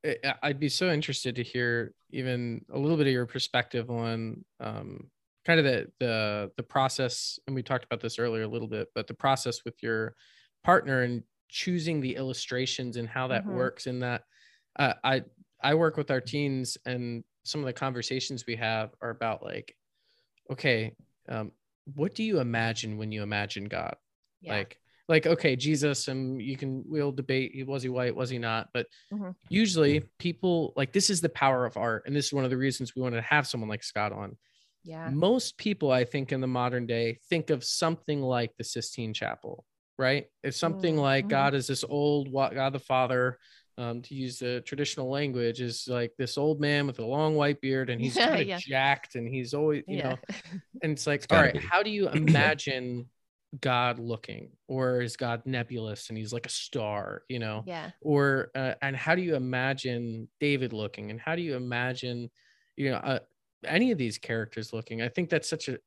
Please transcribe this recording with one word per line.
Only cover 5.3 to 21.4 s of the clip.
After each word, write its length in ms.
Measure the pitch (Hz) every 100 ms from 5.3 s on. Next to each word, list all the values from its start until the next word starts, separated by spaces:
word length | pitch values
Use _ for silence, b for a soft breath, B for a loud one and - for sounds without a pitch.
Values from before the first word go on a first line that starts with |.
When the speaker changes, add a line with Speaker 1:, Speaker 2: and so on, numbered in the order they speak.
| _
Speaker 1:
kind 140 | - 165
of 80 | 139
the, 220 | 120 - _
the, 520 | 123 110 107 104 98 -
the 60 |
process. 760 | 117 143 131 - 127 - - - -
And 100 | 131
we 60 |
talked 220 | 120 127
about 160 | - 120
this 180 | 113 -
earlier 260 | 120 113
a 40 | 110
little 200 | 117 113
bit, 200 | 110 -
but 120 | - 107
the 60 |
process 500 | - 135 135 127 117
with 100 | - -
your 320 | 117 110 110 b b b b _
partner 400 | - 139 139 131
and 200 | 123 120 - _ _
choosing 520 | - - 175 160 156
the 140 | 131 131
illustrations 800 | 131 120 - 127 131 - 123 117
and 120 | 117
how 200 | 131 131
that 140 | 120
Speaker 2:
Mm-hmm. 120 | 101 123
Speaker 1:
works 300 | 127 - 131
in 140 | 123
that, 220 | 123 120 _ b b b b -
uh, 160 | 139 -
I, 200 | 131 135 - _ - _
I 140 | 135
work 220 | 156 165 160
with 140 | 143
our 80 | 131
teens, 580 | 123 147 143 135 123 - -
and 380 | 123 120 117 - _
some 160 | - 156
of 60 | 135
the 60 |
conversations 720 | 120 135 123 113 131 - 127 -
we 80 | 113
have 340 | 113 113 110 _
are 80 | 117
about, 320 | 113 117 107
like, 320 | - 50 - _ _ _ _ _ _ _ -
"Okay, 420 | 135 143 117 110 - _ _ -
um, 220 | 113